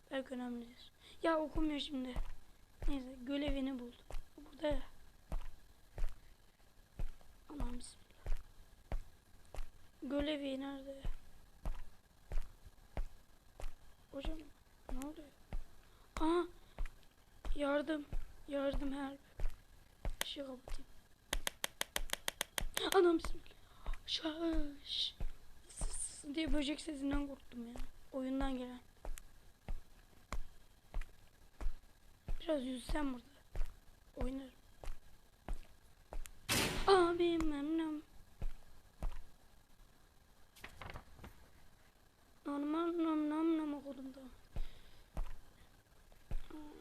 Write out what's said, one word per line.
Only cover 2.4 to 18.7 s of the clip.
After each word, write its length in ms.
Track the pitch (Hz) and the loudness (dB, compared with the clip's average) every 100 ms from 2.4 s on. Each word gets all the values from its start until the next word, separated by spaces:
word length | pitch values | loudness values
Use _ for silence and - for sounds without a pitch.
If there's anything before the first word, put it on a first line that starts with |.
| - - - - - | -8 -18 -20 2 4
Neyse 280 | 277 254 262 | 4 0 -8
göl 200 | 247 285 | -2 0
evini 380 | 294 277 269 254 | 2 2 0 -2
bul. 120 | 240 - - - - - | -8 -14 -4 -4 -4 -14
Burada 300 | 285 - 302 | -16 -2 2
ya. 140 | 277 - - - - - - - - - - - - - - - - - - - - - - - - - - - | 2 0 -8 -16 -18 -4 -2 -2 -4 -14 -20 -8 2 2 2 -10 -20 -20 -20 -20 -20 -14 -2 -2 -2 -14 -20 -12
Aman 300 | 294 247 240 | -4 -2 -2
bismillah. 560 | - - - - - - - - - - - - - - - - - - - - - - | -8 -14 -20 -8 0 0 0 -16 -20 -18 -4 -4 -4 -16 -20 -20 -10 -4 -4 -4 -18 -10
Göl 240 | 269 285 285 | -2 0 0
evi 320 | 294 277 262 | 0 -2 -4
nerede? 420 | 277 277 269 269 269 - - - - - - - - - - - - - - - - - - - - - - - - - - - - - - | -6 -8 -10 -4 -2 -2 -4 -16 -18 -4 -2 0 -2 -8 -20 -20 2 2 2 -4 -18 -20 -8 -4 -4 -4 -18 -20 -20 -4 -4 -4 -12 -20 -12
Hocam 260 | 269 285 320 294 - - - - | -4 -2 -4 -6 -18 -20 -18 -4
ne 160 | 254 285 | -2 -2
oluyor? 200 | 311 285 - - - - - - - - - | -6 -14 -18 -4 -4 -4 -12 -20 -20 -8 2
Aha! 280 | 311 349 339 - - - - - - - - - - - | 4 4 2 -6 -12 -2 -2 -2 -20 -20 -20 -8 2 4
Yardım. 500 | 277 294 294 302 285 - - - - | 6 2 2 -2 2 0 0 -8 -4
Yardım 460 | 277 277 | 0 2